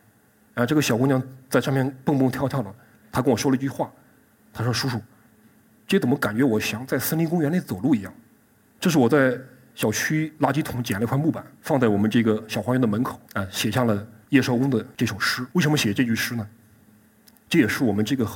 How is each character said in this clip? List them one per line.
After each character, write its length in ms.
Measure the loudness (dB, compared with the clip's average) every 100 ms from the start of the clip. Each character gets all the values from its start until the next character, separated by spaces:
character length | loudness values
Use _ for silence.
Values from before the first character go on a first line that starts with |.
| _ _ _ _ _
啊， 120 | -4 2
这 100 | 2
个 60 |
小 160 | 2 2
姑 80 | 2
娘 160 | 2 -2 -14 -2
在 100 | 0
上 140 | 2
面 160 | 0 -2 -4
蹦 140 | -2 2
蹦 120 | 0
跳 180 | 0 -4
跳 140 | -4
的， 120 | -6 -12 _ _ _
她 100 | -2
跟 100 | 0
我 40 | 2
说 160 | 2
了 60 | 0
一 20 |
句 80 | -2
话， 240 | -6 -8 -10 _ _ _ _ _
她 100 | -6
说 80 | -4
：“叔 140 | -2 -4
叔， 140 | -6 -10 _ _ _ _ _ _ _ -2
这 140 | 0
怎 80 | 2
么 80 | 0
感 200 | 0 0
觉 80 |
我 160 | 0 0
像 260 | -2 -6 -4
在 120 | -4
森 200 | -2 -2
林 100 | 0
公 140 | 0
园 100 | 0
里 80 | -2
走 200 | -4 -4
路 120 | 0
一 80 | 0
样？” 100 | -2 -16 _ _ _ _ _ _
这 100 | 0
是 80 | 4
我 120 | 4
在 280 | 4 2 -2 -10 -20 _ -4
小 160 | -2
区 420 | -2 -2 -2 -4 -2
垃 140 | 0
圾 100 | 0
桶 180 | -4 -6
捡 160 | -4 -4
了 60 |
一 40 | -2
块 100 | 0
木 120 | 0
板， 160 | -2 -12 -16
放 180 | -2 2
在 80 | 2
我 100 | 4
们 120 | 2
这 140 | 4
个 200 | 2 0 -4
小 140 | -6
花 120 | -2
园 60 | 0
的 80 | 0
门 160 | 0
口， 160 | -4 -8 -10
啊， 120 | -8 -6
写 180 | -4 -2
下 140 | 0
了 240 | 2 0 -4 -18 _
叶 120 | 2
绍 120 | 4
翁 160 | 0 2
的 160 | 0 -2 -4
这 100 | -4
首 140 | -2
诗。 260 | -4 -4 -2
为 80 | 0
什 80 | 2
么 60 | 2
写 180 | 2
这 120 | 0 0
句 100 | 0
诗 200 | -2 -6
呢？ 120 | -8 -14 _ _ _ _ _ _ -20 _ _
这 100 | 2
也 80 | 2
是 160 | 2
我 80 | 0
们 140 | 0 0
这 100 | -2
个 100 | -2